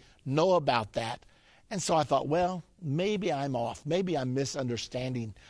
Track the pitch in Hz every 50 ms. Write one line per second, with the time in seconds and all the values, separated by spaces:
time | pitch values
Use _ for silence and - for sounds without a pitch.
0 | - - _ _ _ 135 135 151 170 190 180 170 143 139 123 117 113 - - 127
1 | 113 113 120 - - - _ _ _ _ _ _ _ _ 220 180 - - 170 156
2 | 147 - 143 131 - 135 156 175 180 180 185 175 - - _ _ 175 143 139 160
3 | 185 214 214 196 214 175 147 139 143 139 131 117 117 117 - - - 143 160 185
4 | 190 180 160 139 127 127 127 135 139 131 - 143 127 120 120 110 - - - 123
5 | 127 127 127 120 113 110 - - -